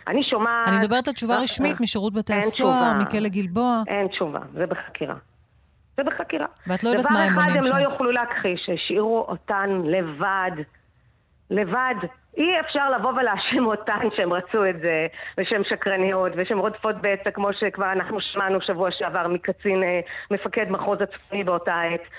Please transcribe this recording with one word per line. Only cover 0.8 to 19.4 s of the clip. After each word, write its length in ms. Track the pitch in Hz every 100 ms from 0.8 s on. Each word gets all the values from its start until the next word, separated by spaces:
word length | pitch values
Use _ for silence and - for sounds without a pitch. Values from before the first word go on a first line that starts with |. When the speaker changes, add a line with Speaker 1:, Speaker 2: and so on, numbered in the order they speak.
| 214 247 254
Speaker 2:
על 60 |
תשובה 200 | 254 226 240
Speaker 1:
אה, 40 |
Speaker 2:
רשמית 300 | 254 - 294
Speaker 1:
אה, 60 | 285
Speaker 2:
משירות 320 | 233 214 208
בתי 200 | 208 208
Speaker 1:
אין 60 | 208
Speaker 2:
הסוהר, 540 | 214 214 262 254 240
Speaker 1:
תשובה. 100 | 226
Speaker 2:
מכלא 260 | - 220 208
גלבוע. 520 | 196 185 190 247 233 214
Speaker 1:
אין 200 | 202 190
תשובה, 320 | - 165 143 139
זה 120 | 143 175
בחקירה. 500 | 180 - - 147 147 - _ _ _ _ _ _ -
זה 60 |
בחקירה. 420 | 269 - - 320 147 - 185
Speaker 2:
ואת 160 | 185
לא 60 | 233
יודעת 160 | 247 262
מה 120 | 302
הם 80 | 294
Speaker 1:
דבר 80 | 294
Speaker 2:
עונים 100 | 302
Speaker 1:
אחד 60 | 285
הם 60 |
Speaker 2:
שם. 140 | 262 277
Speaker 1:
לא 40 |
יוכלו 300 | 277 - 247
להכחיש, 500 | 247 233 - 196 175 -
שהשאירו 600 | 170 - 202 214 226 -
אותן 540 | 175 - 202 202 190 160
לבד. 640 | 185 165 147 190 196 185 160 151 _ _ _ _ _ _ _ -
לבד. 460 | 190 196 233 254 226 175 - _ -
אי 220 | 320 349
אפשר 300 | 320 285 277
לבוא 220 | 247 247
ולהאשים 520 | 247 240 196 - 254 233
אותן 340 | 208 214 208 220 214
שהן 160 | 180
רצו 340 | 175 180 220 190
את 100 | 170
זה, 260 | 170 160 165 - - -
ושהן 240 | 185 220
שקרניות, 680 | 202 208 202 190 190 190 185 180
ושהן 220 | 180 208
רודפות 380 | 208 214 220 208
בצע, 300 | 202 196 202
כמו 220 | 202 202
שכבר 380 | 196 202 185 190
אנחנו 300 | 190 180 202
שמענו 400 | - - 190 190
שבוע 280 | 185 175 185
שעבר 360 | - 185 180 170
מקצין, 560 | 175